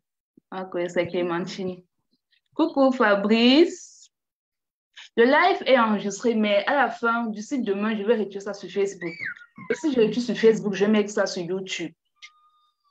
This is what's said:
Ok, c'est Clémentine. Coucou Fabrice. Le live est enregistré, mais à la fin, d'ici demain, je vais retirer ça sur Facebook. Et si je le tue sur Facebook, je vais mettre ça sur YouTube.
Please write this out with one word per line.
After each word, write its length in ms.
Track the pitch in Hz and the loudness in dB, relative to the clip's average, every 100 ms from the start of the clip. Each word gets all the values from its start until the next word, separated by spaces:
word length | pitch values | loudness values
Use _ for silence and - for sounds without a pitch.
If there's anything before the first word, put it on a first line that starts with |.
| _ _ _ _ _ | _ _ _ _ _
Ok, 280 | 190 185 175 175 | -14 -10 -6 -4
c'est 180 | 175 170 | -2 -2
Clémentine. 760 | 180 175 170 185 - 185 180 _ _ _ _ _ _ _ | -2 -2 -4 -6 -8 -10 -10 _ _ _ _ _ _ _
Coucou 360 | - 330 277 269 | -2 -2 4 2
Fabrice. 1200 | 254 214 202 208 226 240 277 349 - - - _ _ _ _ _ _ _ _ _ - - - | 4 2 2 2 4 6 6 4 2 -18 -20 _ _ _ _ _ _ _ _ _ -20 -10 2
Le 80 | |
live 380 | 240 294 359 359 | 4 6 4 2
est 140 | - 254 | 2 2
enregistré, 560 | 226 202 196 196 247 | 4 0 -4 -4 -2
mais 300 | 220 208 202 - | 0 2 0 0
à 80 | |
la 160 | - 233 | 0 0
fin, 360 | - 233 233 226 | 0 -2 -2 -4
d'ici 340 | 202 208 285 | -8 -6 -6
demain, 360 | 202 196 214 208 | -2 -2 -2 -4
je 60 | |
vais 140 | 196 226 | 0 0
retirer 240 | 190 196 | -2 -8
ça 120 | 202 | -10
sur 160 | 196 180 | -12 -8
Facebook. 460 | 190 196 175 170 170 - - - - - | -4 -4 -4 -10 -10 -12 -14 -20 -20 -8
Et 40 | |
si 180 | 240 320 | -4 -2
je 80 | 254 | 2
le 100 | 214 | 2
tue 100 | 247 | 0
sur 160 | 233 196 | -4 2
Facebook, 380 | 226 214 208 | 4 4 0
je 100 | 185 | -2
vais 60 | 208 | 2
mettre 200 | 214 208 | 2 0
ça 160 | 214 190 | -2 -4
sur 160 | 190 | -4
YouTube. 500 | 170 190 185 - 160 _ _ _ - _ _ _ _ _ _ | -6 -6 -6 -10 -10 _ _ _ -20 _ _ _ _ _ _